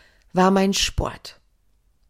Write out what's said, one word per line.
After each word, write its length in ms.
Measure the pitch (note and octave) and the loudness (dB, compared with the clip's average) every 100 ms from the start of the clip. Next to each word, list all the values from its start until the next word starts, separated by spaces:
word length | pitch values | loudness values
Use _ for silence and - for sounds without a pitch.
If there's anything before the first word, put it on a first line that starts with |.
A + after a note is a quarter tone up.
| _ _ _ | _ _ _
war 180 | F3 F#3 | 2 2
mein 220 | G3 G3 | 4 2
Sport. 680 | F#3+ - - - - - - _ _ _ _ _ _ _ | 0 -4 -4 -6 -8 -18 -20 _ _ _ _ _ _ _